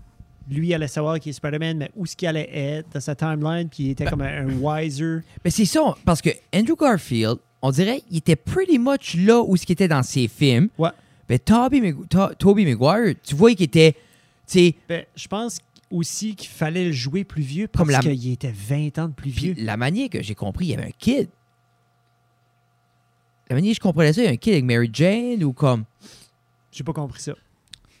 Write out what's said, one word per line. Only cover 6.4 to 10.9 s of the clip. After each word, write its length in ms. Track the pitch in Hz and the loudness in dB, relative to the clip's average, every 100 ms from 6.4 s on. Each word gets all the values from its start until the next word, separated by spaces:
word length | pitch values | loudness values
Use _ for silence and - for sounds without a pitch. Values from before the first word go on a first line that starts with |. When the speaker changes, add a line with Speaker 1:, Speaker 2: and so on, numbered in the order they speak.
| _ | _
Speaker 2:
Andrew 220 | 196 226 330 | -2 0 2
Garfield, 640 | 285 185 - 117 110 120 _ _ | 2 2 0 0 0 -2 _ _
on 120 | 135 | 0
dirait, 300 | 131 190 269 - | 2 0 -2 -6
il 100 | 165 | -2
était 180 | 175 156 | 2 2
pretty 420 | - 370 370 262 | 0 -2 2 2
much 380 | 247 277 - 170 | 2 -2 -2 0
là 260 | 202 233 | 4 4
où 140 | 214 185 | 4 0
ce 100 | - | 0
qu'il 60 | |
était 160 | 175 185 | 0 2
dans 160 | 143 | 2
ses 240 | 123 135 117 | 0 0 -2
films. 400 | - 143 120 208 - | 2 4 4 2 0
Speaker 1:
Ouais. 120 | 160 | -2